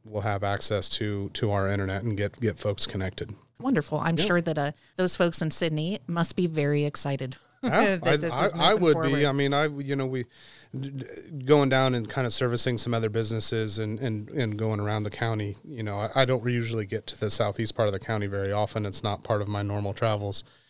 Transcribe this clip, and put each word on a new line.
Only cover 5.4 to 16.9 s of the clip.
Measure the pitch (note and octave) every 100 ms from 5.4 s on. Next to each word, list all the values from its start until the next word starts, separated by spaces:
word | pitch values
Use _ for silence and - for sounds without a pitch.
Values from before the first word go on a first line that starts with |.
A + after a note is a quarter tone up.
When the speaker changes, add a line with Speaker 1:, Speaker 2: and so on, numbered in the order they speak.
Speaker 2:
in | D#3+
Sydney | - E3 D3+ D#3+ G#3 -
must | E3+ E3 -
be | F3
very | D#3 C#3+ D3 D3
excited | - D3 C#3 C3 - -
<laughs> | _
Speaker 1:
Yeah, | C4 F3 G#3+ F#3
Speaker 2:
that | E3
Speaker 1:
I, | D3+
Speaker 2:
this | E3
Speaker 1:
I, | C3 F3+
Speaker 2:
is |
Speaker 1:
I | E3+ D#3
Speaker 2:
moving | G#3+
Speaker 1:
would | E3+
Speaker 2:
forward. | D3+ D3+ C#3+
Speaker 1:
be. | D3
I |
mean, | C#3 C#3
I, | C#3+ D3+
you | C#3+ C#3 C#3
know, | C3
we | C3 A#2+ - - - - C3
d-, | C3+
d-, | C#3 B2 - - D3+
going | B2+ D3 C#3
down | C3 C3 B2
and | G#2+
kind | - B2
of |
servicing | - B2+ A#2 C3 A#2
some | B2
other | A#2 A2+
businesses | A2 A2 A2+ G#2+ A2+ A2 G#2
and, | G#2+ A2
and, | B2+ G#2+ G#2
and | - A#2 G#2
going | A2 G#2+
around | G#2 G#2+
the | G#2
county. | - A#2 A2 G2+ G2+ -
You | C3
know, | G#2+ G2+
I, | G#2+ C#3
I | B2+
don't | B2+ A#2+
usually | A#2+ A#2 A#2
get | G2